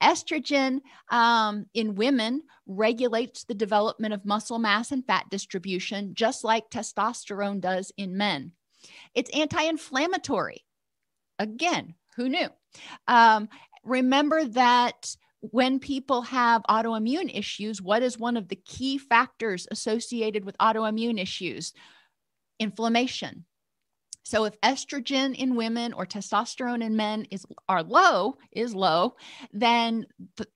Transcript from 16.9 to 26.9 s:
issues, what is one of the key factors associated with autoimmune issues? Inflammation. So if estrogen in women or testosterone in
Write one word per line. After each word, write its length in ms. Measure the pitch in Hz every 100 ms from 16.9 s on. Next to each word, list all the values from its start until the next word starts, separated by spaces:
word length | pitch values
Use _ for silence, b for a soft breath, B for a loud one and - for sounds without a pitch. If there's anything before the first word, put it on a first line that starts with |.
| 220 220 302 349 -
issues, 460 | 202 - 214 202
what 220 | 185 214
is 160 | 254 226
one 160 | 233 240
of 100 | 180
the 140 | 202
key 340 | - - 262 269
factors 680 | - 233 254 - 226 180 -
associated 720 | 220 - 220 - 240 220 208
with 120 | 196 -
autoimmune 600 | 220 220 220 220 233 220
issues? 520 | 185 - 175 104 170 b b b b _ _ _ _ -
Inflammation. 840 | 220 196 226 233 247 - 143 - - _ _ _ _ _ _ -
So 220 | - 220
if 140 | 214 208
estrogen 760 | 220 269 - 285 233 277 269
in 220 | 254 262 240
women 360 | 226 233 240
or 140 | - 180
testosterone 760 | 208 196 202 233 - 254 240
in 140 | 226